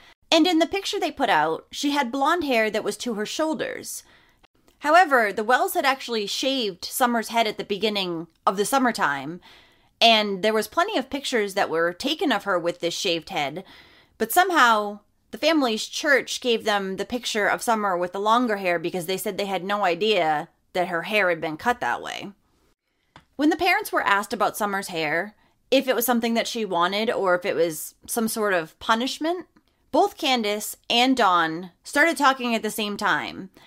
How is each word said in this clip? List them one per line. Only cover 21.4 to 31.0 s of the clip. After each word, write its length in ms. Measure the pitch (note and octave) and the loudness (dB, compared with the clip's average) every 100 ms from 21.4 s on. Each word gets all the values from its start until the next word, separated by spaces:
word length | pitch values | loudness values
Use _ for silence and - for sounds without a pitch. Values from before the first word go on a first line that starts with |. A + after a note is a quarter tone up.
been 160 | E3 D#3 | -4 -4
cut 240 | A#3+ A#3+ | -2 -2
that 200 | A#2+ G2+ | -2 -4
way. 320 | D#2 B1+ G3 - _ _ _ _ _ _ _ - _ - | -6 -10 -12 -18 _ _ _ _ _ _ _ -20 _ -2
When 140 | D4+ | 0
the 60 | F#4 | 2
parents 360 | F4 G4 G4+ | 2 0 0
were 140 | E4+ - | -2 2
asked 260 | G3 G#3 | 0 0
about 240 | A3 G3 - | -2 -2 0
Summer's 320 | G#3 G3 F#3+ | -4 -4 -6
hair, 460 | F3 D#3 D#3+ G3+ - _ _ - | -4 -2 -2 -4 -10 _ _ 0
if 180 | C4 B3+ | 2 2
it 80 | A#3 | 0
was 100 | A#3+ | 2
something 280 | A#3+ A#3 | 0 0
that 120 | A3+ F#3+ | -2 -2
she 180 | A#3+ | -4
wanted 460 | G#3 E3+ F3 G3+ A3 | -4 0 0 0 -2
or 240 | - F#3+ | 0 2
if 100 | F3+ | 0
it 120 | F3 C3 | 0 0
was 380 | E3+ D#3 - - - | 0 -2 -12 -16 -6
some 220 | A#3+ A3 | -2 -2
sort 260 | A3+ G#3 | -2 0
of 240 | F#3 D#3+ - | 0 -2 -8
punishment, 680 | - A3+ B3+ - D#4 F4+ D#4+ _ _ _ _ | -2 0 0 -4 -4 -4 -8 _ _ _ _
both 240 | D4 G4+ - | 2 2 0
Candace 600 | D4+ B3+ G#3 G#3 - - - | -2 0 0 -2 -6 -10 -2
and 260 | A#3 | 2